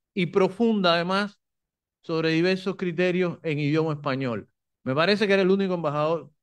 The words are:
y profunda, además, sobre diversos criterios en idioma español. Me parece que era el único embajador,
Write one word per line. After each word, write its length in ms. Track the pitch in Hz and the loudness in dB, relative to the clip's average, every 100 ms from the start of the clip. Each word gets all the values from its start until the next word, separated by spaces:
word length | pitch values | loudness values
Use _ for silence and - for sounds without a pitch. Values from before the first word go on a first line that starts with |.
| _ | _
y 140 | 202 175 | -4 0
profunda, 680 | 196 190 190 233 214 180 170 | 2 0 2 0 2 2 2
además, 440 | 175 190 202 - _ _ _ _ _ _ | 0 -2 -4 -8 _ _ _ _ _ _
sobre 280 | - 160 160 | -6 -2 0
diversos 460 | 160 180 190 190 180 | 2 2 0 -2 -4
criterios 640 | 180 160 180 180 180 - | -4 0 0 2 0 -4
en 180 | 165 147 | -4 -2
idioma 340 | 143 156 160 | 0 0 0
español. 540 | 147 147 131 131 107 - _ _ _ | -2 -4 -4 -4 -6 -8 _ _ _
Me 100 | 127 | -4
parece 320 | 139 170 202 208 | 0 2 2 2
que 80 | |
era 80 | 196 | 2
el 80 | 185 | 4
único 240 | 196 196 | 2 0
embajador, 560 | 180 156 147 151 165 143 _ | -2 -2 -2 -2 -2 -6 _